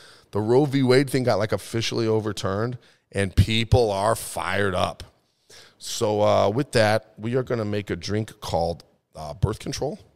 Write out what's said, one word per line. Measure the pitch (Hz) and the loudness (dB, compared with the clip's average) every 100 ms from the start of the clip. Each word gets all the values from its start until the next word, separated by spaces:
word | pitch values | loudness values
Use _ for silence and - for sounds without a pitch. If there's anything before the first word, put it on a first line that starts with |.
| - - _ | -20 -20 _
the | 101 | -2
Roe | 107 127 | 2 4
v. | 151 139 | 4 2
Wade | 127 127 139 | 4 4 4
thing | 135 | 0
got, | 123 98 | 2 0
like, | 110 | 0
officially | 101 - 113 110 120 110 | -4 -4 -4 -2 -2 0
overturned, | 110 107 98 95 98 117 123 _ _ _ | 0 -2 -4 -4 -2 -4 -6 _ _ _
and | 98 98 | -4 0
people | - - 113 113 131 113 | 2 2 2 4 4 4
are | 98 104 120 | 2 2 0
fired | - 85 85 98 101 | -4 -6 -2 0 0
up. | 90 90 - - _ _ _ _ - - _ | 0 -2 -4 -16 _ _ _ _ -20 -20 _
So, | - - 110 104 | -10 -4 0 2
uh, | 104 101 101 | 4 4 2
with | 110 143 | 0 0
that, | 117 107 110 - - | 2 2 2 -4 -10
we | 110 131 | -4 -4
are | |
gonna | 123 120 | -2 -4
make | 104 104 101 | -2 -4 -4
a | 98 | -6
drink | 92 107 110 - | -4 -4 -4 -10
called, | - 80 85 85 - _ _ | -4 -2 -2 -4 -12 _ _
uh, | 78 76 | -14 -14
birth | 76 - 110 | -4 -4 -4
control. | - 135 135 202 - | -8 -6 -6 -8 -16